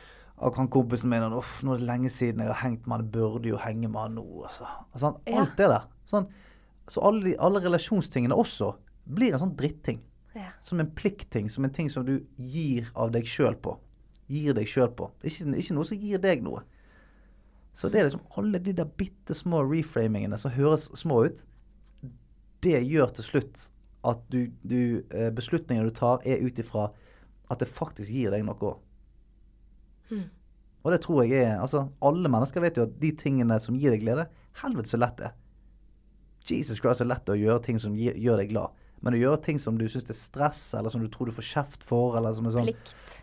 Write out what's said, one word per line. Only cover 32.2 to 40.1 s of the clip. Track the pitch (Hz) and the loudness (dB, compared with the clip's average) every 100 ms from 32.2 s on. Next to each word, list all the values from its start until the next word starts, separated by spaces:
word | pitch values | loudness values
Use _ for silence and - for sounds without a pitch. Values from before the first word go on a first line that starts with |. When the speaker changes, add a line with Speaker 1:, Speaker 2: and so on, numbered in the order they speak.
| 175 | 2
Speaker 1:
mennesker | 117 135 - | 2 2 2
vet | 170 165 | 0 2
jo | 113 | 0
at | 117 | 0
de | 156 | -2
tingene | 156 151 135 117 110 | 0 0 2 4 2
som | 113 123 | 0 2
gir | 143 | 4
deg | 110 | 4
glede, | 110 127 165 - - - | 2 -2 -2 -10 -20 -10
helvete | 277 208 110 | -6 -4 -2
så | 117 | 0
lett | 120 - | 0 -2
det | - | -12
er. | - - - - - - _ _ _ - - - | -14 -20 -20 -20 -20 -20 _ _ _ -20 -20 -6
Jesus | - - 113 | -4 -2 0
Christ, | 131 123 | 2 2
så | 120 | 2
lett | 127 - | -2 0
å | 104 | 2
gjøre | 104 - | 4 2
ting | - 117 | 2 -2
som | 110 104 | -2 -2
gir, | 117 - | -2 0
gjør | 117 110 | 2 2
deg | 101 | 2
glad. | 110 - - - - - | -2 -4 -10 -20 -6 0
Men | 120 | 2
å | |
gjøre | 127 151 - | 4 2 0
ting | 147 | -2
som | 123 113 | 0 0
du | 110 | 0
synes | 127 | -4
er | 117 | -8